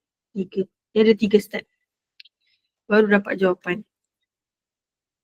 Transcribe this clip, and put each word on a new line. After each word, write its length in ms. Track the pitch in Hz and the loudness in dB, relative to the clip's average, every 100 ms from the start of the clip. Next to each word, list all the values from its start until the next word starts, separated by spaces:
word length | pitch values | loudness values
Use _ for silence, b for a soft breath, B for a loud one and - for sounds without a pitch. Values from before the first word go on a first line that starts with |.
| _ _ _ | _ _ _
ketiga. 280 | 202 185 202 190 _ _ | -10 -8 -8 -8 _ _
Dia 80 | 214 220 | 0 2
ada 80 | |
tiga 240 | 214 208 202 | 2 2 0
step. 260 | - 202 - _ _ _ _ _ - _ _ _ _ _ - | -2 -12 -16 _ _ _ _ _ -20 _ _ _ _ _ 0
Baru 160 | 214 214 | 2 4
dapat 320 | 202 208 185 | 2 0 -2
jawapan. 480 | 190 185 180 196 - _ _ _ _ _ _ _ _ _ _ _ _ _ | -2 -2 -6 -8 -10 _ _ _ _ _ _ _ _ _ _ _ _ _